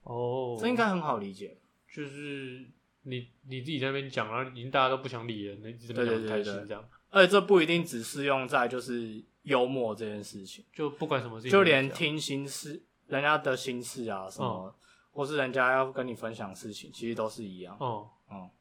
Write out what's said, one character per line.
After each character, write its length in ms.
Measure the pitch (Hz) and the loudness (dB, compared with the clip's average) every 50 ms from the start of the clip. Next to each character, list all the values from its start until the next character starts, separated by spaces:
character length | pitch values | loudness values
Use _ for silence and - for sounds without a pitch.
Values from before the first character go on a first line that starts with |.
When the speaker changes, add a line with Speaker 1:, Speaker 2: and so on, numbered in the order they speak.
| _ | _
Speaker 1:
哦。 540 | - 120 120 123 120 123 131 127 123 120 117 | -8 -6 -4 -2 -2 0 -2 -2 -2 -4 -2
Speaker 2:
这 80 | 214 233 | 0 0
应 80 | 254 | 2
该 120 | 233 233 214 | 4 2 2
很 120 | 190 180 | 2 0
好 160 | 160 151 127 110 | 0 0 0 -2
理 140 | 101 98 | -2 -6
解。 260 | 95 95 101 90 - _ _ _ _ _ _ _ | -10 -12 -14 -14 -16 _ _ _ _ _ _ _
Speaker 1:
就 160 | - 156 147 | -10 -10 -10
是 640 | 139 135 143 147 147 143 139 135 131 127 127 127 123 - _ _ _ _ _ _ | -10 -10 -10 -10 -8 -8 -8 -8 -10 -12 -14 -16 -20 -20 _ _ _ _ _ _
你， 260 | 131 127 127 123 - _ _ _ 131 | -8 -6 -6 -8 -8 _ _ _ -10
你 140 | 131 131 | -10 -8
自 100 | 123 147 | -6 -4
己 80 | 160 135 | -2 -2
在 80 | 127 135 | 0 0
那 60 | 135 | -2
边 160 | 139 139 135 | -2 -4 -4
讲， 200 | 123 131 110 107 | -2 -4 -2 -2
然 140 | 110 120 131 | -2 -4 -4
后 80 | 131 | -4
已 100 | 127 123 | -8 -10
经 80 | 120 135 | -10 0
大 120 | 131 143 | 4 4
家 80 | 131 131 | 6 6
都 80 | 131 131 | 4 0
不 100 | 131 131 | -2 -6
想 180 | 120 117 113 | -8 -6 -6
理 180 | 120 113 104 101 | -6 -6 -6 -6
人， 180 | 101 101 107 107 | -8 -10 -10 -12
你 60 | 110 | -14
一 40 | 120 | -14
直 180 | 120 117 117 117 | -14 -12 -8 -2
在 100 | 120 123 | 0 2
那 60 | 117 | 2
边 20 | |
讲 100 | 113 110 | 2 0
很 60 | 110 107 | 0 -2
开 160 | 107 104 101 | -2 -2 -2
心 0 | |
这 80 | 104 | -2
样。 160 | 101 98 101 101 | -4 -6 -8 -8
Speaker 2:
对， 0 | |
对， 0 | |
对， 80 | 104 | -10
对。 100 | 104 113 - - - _ _ | -10 -12 -18 -20 -20 _ _
而 140 | - 196 185 | 8 8 8
且 60 | 180 | 10
这 80 | 190 202 | 8 4
不 220 | 185 - 202 180 | 6 8 8 8
一 40 | 170 | 8
定 200 | 156 170 170 165 | 6 4 2 2
只 180 | - - 117 113 | 0 -4 -6 -6
适 220 | - - 143 139 | -6 -6 -2 2
用 200 | 139 139 135 131 | 2 2 2 2
在 220 | 123 143 135 123 120 | 2 2 2 2 2
就 140 | 123 127 | 0 -4
是 420 | 117 127 123 120 117 110 110 107 - _ _ _ _ | -4 -4 -4 -4 -4 -6 -8 -12 -14 _ _ _ _
幽 220 | 143 139 127 127 | 2 4 4 4
默 300 | 127 135 135 120 113 104 | 4 2 0 0 -2 -2
这 100 | 101 113 | -4 -6
件 160 | 104 107 104 | -6 -6 -8
事 220 | 101 - - 101 95 | -10 -10 -12 -14 -14
情。 220 | 95 - - - _ _ | -14 -16 -18 -20 _ _
Speaker 1:
就 160 | - 156 147 | -4 -4 -4
不 180 | 143 - 165 156 | -4 -4 -2 0
管 140 | 151 131 | 0 0
什 80 | 117 120 | 0 -4
么 80 | 113 110 | -10 -8
事 40 | 110 | -2
情 80 | 127 | 6
Speaker 2:
就 120 | 131 196 190 | 6 8 8
连 260 | 170 151 135 135 135 | 8 8 6 6 2
听 300 | - - 170 151 151 156 | -2 -2 -2 0 0 -2
心 260 | 143 - 143 139 139 | -4 -4 -4 -4 -4
事， 380 | 143 135 - - 151 - - _ _ _ _ _ _ | -6 -10 -10 -10 -12 -12 -14 _ _ _ _ _ _
人 140 | 147 135 | -2 2
家 160 | 143 147 151 151 | 4 4 4 4
的 180 | 147 143 131 | 4 0 0
心 260 | 127 - 135 123 123 | 0 -2 -4 -6 -6
事 280 | 120 - - 131 120 110 | -6 -8 -8 -8 -6 -4
啊 200 | 101 95 95 95 | -4 -6 -6 -8
什 120 | 98 - | -6 -4
么， 240 | 139 123 110 95 92 95 | -2 -2 -2 -4 -8 -12
Speaker 1:
嗯。 60 | - _ _ _ _ _ _ _ _ | -14 _ _ _ _ _ _ _ _
Speaker 2:
或 120 | - 139 | -4 -4
是 120 | 135 151 147 | -2 0 0
人 160 | 135 127 123 | 0 0 2
家 180 | 131 127 127 | 4 4 6
要 180 | 131 131 131 131 | 6 4 2 2
跟 160 | 131 139 127 | 0 -4 -4
你 80 | 127 117 | -4 -6
分 220 | 101 - 110 113 | -6 -6 -8 -6
享 180 | - 110 98 98 | -6 -8 -10 -10
事 200 | 92 - 113 104 | -10 -12 -12 -12
情， 180 | - - - | -12 -14 -16
其 160 | - - 117 113 | -12 -8 -6 -4
实 80 | 117 | -2
都 140 | 110 110 110 | -2 -2 -4
是 160 | 107 - 113 | -4 -6 -10
一 140 | 98 92 92 | -10 -10 -12
样。 180 | 90 87 95 107 | -12 -14 -10 -6
Speaker 1:
哦。 300 | 139 123 113 104 104 113 _ _ _ _ | -4 -4 -4 -4 -8 -12 _ _ _ _
Speaker 2:
嗯。 200 | 104 98 92 92 _ _ | -14 -14 -14 -16 _ _